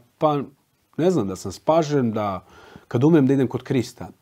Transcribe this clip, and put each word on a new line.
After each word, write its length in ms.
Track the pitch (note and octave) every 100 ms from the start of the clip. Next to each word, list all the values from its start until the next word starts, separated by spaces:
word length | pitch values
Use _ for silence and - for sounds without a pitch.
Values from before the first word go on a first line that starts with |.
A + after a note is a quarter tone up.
| _ -
„Pa 240 | D#3 D3 A#2+ _ _ _ _ -
ne 140 | E3+
znam, 160 | F3 G2
da 80 | F#2
sam 160 | G2+
spažen, 600 | F2+ - D#3+ D3+ D3 A#2+
da 340 | A2 G#2 F#2 - - - - -
kad 160 | A#2+
umrem 240 | D3 E3+ C3
da 60 |
idem 140 | C#3 B2
kod 160 | A#2+
Krista.” 460 | - C3+ - - E2+ -